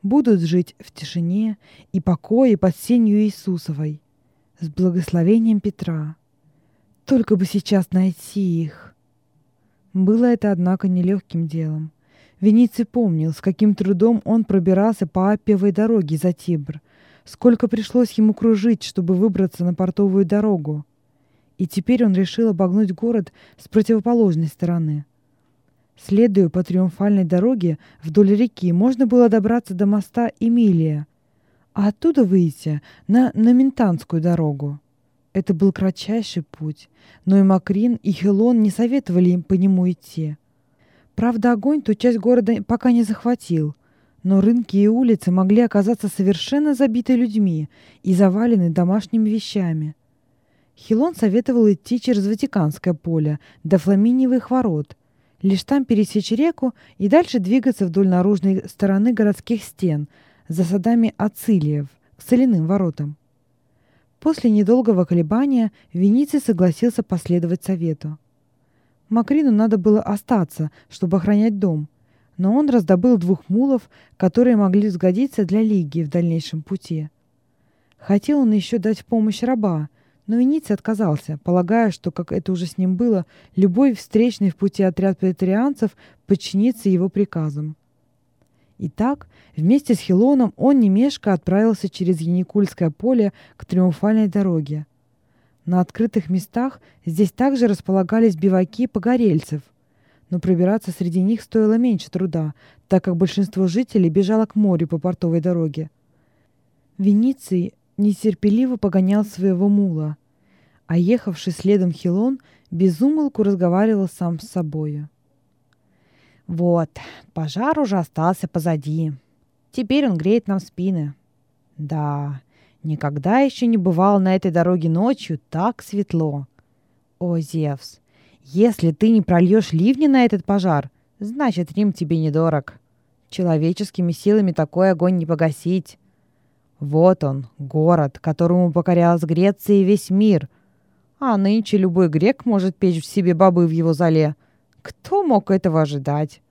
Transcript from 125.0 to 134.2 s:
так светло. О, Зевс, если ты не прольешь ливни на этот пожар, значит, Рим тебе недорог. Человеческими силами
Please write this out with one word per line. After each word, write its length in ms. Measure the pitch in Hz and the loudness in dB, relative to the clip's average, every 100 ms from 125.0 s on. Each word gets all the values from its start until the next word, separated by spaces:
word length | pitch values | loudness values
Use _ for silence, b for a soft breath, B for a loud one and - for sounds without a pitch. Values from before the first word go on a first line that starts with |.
| 220 269 - 156 _ | 0 -2 -6 -10 _
так 320 | 160 196 240 | -4 -4 -6
светло. 640 | - 202 196 165 156 143 135 _ _ _ _ _ _ _ | -10 -8 -4 -2 -2 -6 -12 _ _ _ _ _ _ _
О, 200 | 180 170 | -4 -4
Зевс, 640 | 151 165 151 139 - - b b b b | -4 -4 -4 -6 -12 -20 b b b b
если 480 | 135 156 233 208 165 | _ 0 2 2 -2
ты 180 | 156 220 | 2 2
не 120 | 226 | 2
прольешь 500 | 180 175 180 214 - | 4 4 4 4 2
ливни 340 | 160 196 262 302 | 0 0 2 4
на 180 | 269 | 4
этот 200 | 240 202 | 4 0
пожар, 460 | - 202 180 151 135 _ _ _ | -2 -2 0 -2 -4 _ _ _
значит, 540 | 208 254 277 180 170 | -12 -4 -4 -2 -6
Рим 200 | - 208 | -2 -2
тебе 260 | - 156 165 | -2 -4 -2
недорог. 600 | 156 147 165 151 - - _ _ _ _ _ | 0 0 0 0 -6 -20 _ _ _ _ _
Человеческими 840 | - 175 160 160 180 208 - 175 | -4 0 0 0 -2 -6 -4 -4
силами 400 | 165 | -2